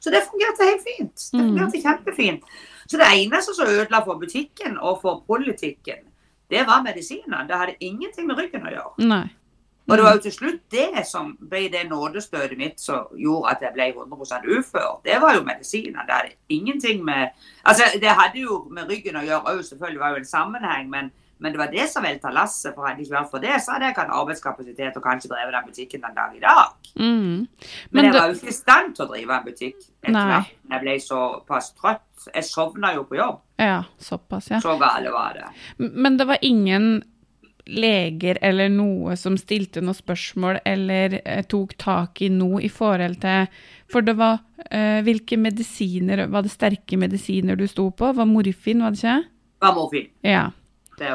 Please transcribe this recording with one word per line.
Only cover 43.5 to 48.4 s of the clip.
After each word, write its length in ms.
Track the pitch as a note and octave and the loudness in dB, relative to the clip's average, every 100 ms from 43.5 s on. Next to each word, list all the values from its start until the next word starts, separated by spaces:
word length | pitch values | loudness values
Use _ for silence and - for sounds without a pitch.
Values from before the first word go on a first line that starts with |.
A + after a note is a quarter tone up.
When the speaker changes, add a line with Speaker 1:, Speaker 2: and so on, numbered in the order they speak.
| - - - _ | -4 -20 -20 _
Speaker 2:
for 120 | A#3+ | 2
det 160 | A3 G#3+ | 2 4
var, 240 | A3+ A3+ - - - | 2 2 -4 -20 -6
eh, 300 | G#3+ G#3+ G#3+ | 0 2 2
hvilke 360 | G#3+ A3 A3 A#3 | 2 0 0 0
medisiner, 880 | A3 G#3 A3+ - F#3+ F3+ F#3 G3 F#3+ | 2 0 -6 -4 -2 0 0 0 0
var 140 | G3+ | 0
det 80 | G3+ | -2
sterke 460 | - G#3+ G3 - F#3 | 0 0 0 -2 -2
medisiner 580 | F#3 G3 - F#3+ F#3 F#3 | 0 -2 -2 0 0 0
du 100 | G3 | -2
sto 220 | - F#3+ | 0 -2
på? 220 | F#3 B3 | 0 0
Var 100 | C4 A3 | 2 4
morfin, 560 | A3 | 4